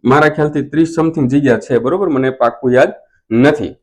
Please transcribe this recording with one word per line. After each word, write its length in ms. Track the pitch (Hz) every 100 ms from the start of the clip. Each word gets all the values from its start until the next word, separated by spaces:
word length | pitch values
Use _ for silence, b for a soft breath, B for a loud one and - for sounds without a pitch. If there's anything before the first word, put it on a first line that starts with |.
મારા 260 | 120 139 151
ખ્યાલથી 320 | 156 151 147
ત્રીસ 340 | 139 151 160 160
something 280 | 160 160 127
જગ્યા 300 | 143 139 110
છે, 200 | - 123
બરોબર? 320 | 123 180 190
મને 200 | 135 131
પાક્કું 440 | 131 120 - 131
યાદ 200 | 123 165 - b b _
નથી 440 | 113 139 151 90 -